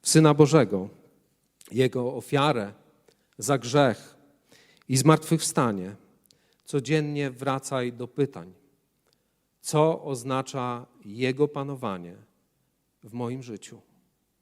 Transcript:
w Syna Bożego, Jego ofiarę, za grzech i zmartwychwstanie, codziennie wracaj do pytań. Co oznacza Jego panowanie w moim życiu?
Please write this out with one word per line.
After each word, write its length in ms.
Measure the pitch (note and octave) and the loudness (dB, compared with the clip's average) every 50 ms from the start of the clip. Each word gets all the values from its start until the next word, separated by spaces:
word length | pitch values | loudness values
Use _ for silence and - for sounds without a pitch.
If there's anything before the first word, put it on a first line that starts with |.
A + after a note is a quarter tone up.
| - | -4
w 60 | - | 4
Syna 260 | - D#3+ D#3+ D3+ D3 | 6 8 8 8 8
Bożego, 540 | C#3+ D3+ C3 D3+ D#3+ A#2+ F#2 G2+ F#2+ F#2+ G#2+ - - _ _ _ _ _ _ _ _ _ _ _ _ - - - | 8 6 6 8 4 4 4 0 -4 -4 -6 -12 -18 _ _ _ _ _ _ _ _ _ _ _ _ -20 -6 0
Jego 420 | A#2 C3 A#2+ - C3 B2 B2+ C#3+ | 0 0 2 0 -2 -4 -4 -6
ofiarę, 580 | A#2+ - - C#3+ C#3 C#3+ D3+ C3+ A#2 G2+ G2+ G#2 - _ _ _ _ _ _ _ _ _ _ _ - G#2+ | -8 -6 -2 0 2 2 2 0 0 -4 -6 -10 -16 _ _ _ _ _ _ _ _ _ _ _ -8 -2
za 160 | A#2+ C#3+ C3 | -2 -2 -2
grzech 580 | A2+ A#2+ B2+ D3 C#3 B2+ G#2+ - - - - _ _ _ _ _ _ _ _ - _ _ _ _ _ - | -2 0 2 4 4 4 2 -2 -8 -16 -20 _ _ _ _ _ _ _ _ -20 _ _ _ _ _ -2
i 80 | C3 | -2
zmartwychwstanie, 1000 | C3 - D#3 D#3 D#3 - - E3+ D#3 - - - D#3 C3 A#2 G#2 F#2+ F2+ F#2+ G#2+ - _ _ _ _ _ _ _ _ _ _ _ _ _ | 4 6 6 6 6 4 0 -2 -2 -2 -2 -2 0 0 0 0 -4 -6 -10 -12 -16 _ _ _ _ _ _ _ _ _ _ _ _ _
codziennie 680 | - - C#3+ A#2+ A#2+ D#3 D#3 D3+ D3 D3 C#3+ C#3+ C3+ | -6 -6 -6 -2 0 0 0 0 -2 -4 -4 -4 -6
wracaj 640 | B2 A#2 C3+ C#3 C3+ C3+ - - C#3 C3 B2 B2 B2 | -6 -6 -4 -4 -4 -4 -4 -4 -4 -4 -4 -4 -6
do 160 | A#2 B2 A#2 | -8 -12 -10
pytań. 440 | - D3 C#3 C3+ - F2+ E2+ F#2 - _ _ _ _ _ _ _ _ _ _ _ _ _ _ _ _ _ _ _ _ _ | -2 -2 -2 -2 -2 -10 -18 -18 -20 _ _ _ _ _ _ _ _ _ _ _ _ _ _ _ _ _ _ _ _ _
Co 420 | - - - D3+ D3+ D#3+ E3+ - - | -10 -2 2 4 4 4 2 0 -4
oznacza 840 | C#3+ C3+ A#2+ A#2 C3+ C3 C3 C3 - - C3+ B2 B2 B2 A#2+ B2 - _ _ - | -8 -8 -8 -6 -4 -4 -4 -4 -4 -8 -8 -6 -6 -8 -8 -12 -16 _ _ -20
Jego 440 | G#2 G#2 A#2 B2+ B2+ B2+ C3+ D3 C#3+ | -16 -6 -4 -2 -2 0 0 -2 -2
panowanie 680 | D3 C#3+ C#3 C#3+ C#3 B2+ B2 G#2+ F#2+ F2+ F2 E2+ F#2 G#2+ A2+ _ _ _ _ _ _ _ _ _ _ _ _ _ _ _ - | -2 -6 -8 -8 -10 -8 -6 -6 -6 -8 -10 -14 -18 -20 -20 _ _ _ _ _ _ _ _ _ _ _ _ _ _ _ -20
w 100 | G#2+ A#2 | -16 -10
moim 300 | A#2+ B2 A#2+ B2+ C3+ B2 | -8 -8 -6 -8 -8 -10
życiu? 380 | A#2+ A2 G2 - - - G2 _ _ _ _ _ _ _ _ _ _ _ _ | -12 -14 -14 -14 -18 -20 -20 _ _ _ _ _ _ _ _ _ _ _ _